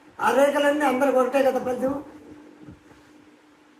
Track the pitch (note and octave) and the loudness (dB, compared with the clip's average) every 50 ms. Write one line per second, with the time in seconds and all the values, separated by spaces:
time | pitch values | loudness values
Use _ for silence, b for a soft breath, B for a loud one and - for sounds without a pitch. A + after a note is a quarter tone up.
0 | _ - - - - G#3+ A#3+ C4 C#4 C#4+ C#4+ D4 C#4+ C#4+ C#4+ D4+ D4 C4 B3+ B3+ | _ -20 -12 -4 -2 0 2 4 2 2 2 2 0 0 0 2 0 0 0 0
1 | C#4 C4+ B3 B3+ B3+ B3 - C#4 C4+ C4 B3+ B3 - B3+ B3 - B3+ C4+ C#4+ C#4+ | 0 2 2 2 2 2 2 2 2 2 0 0 -4 -4 -4 -4 -4 -4 -4 -6
2 | - - - - - - - - - - - - - - - - _ - - - | -10 -14 -20 -20 -20 -20 -20 -20 -20 -20 -20 -20 -20 -20 -20 -20 _ -20 -20 -20
3 | _ - - - - - - _ _ _ _ _ _ _ _ _ | _ -20 -20 -20 -20 -20 -20 _ _ _ _ _ _ _ _ _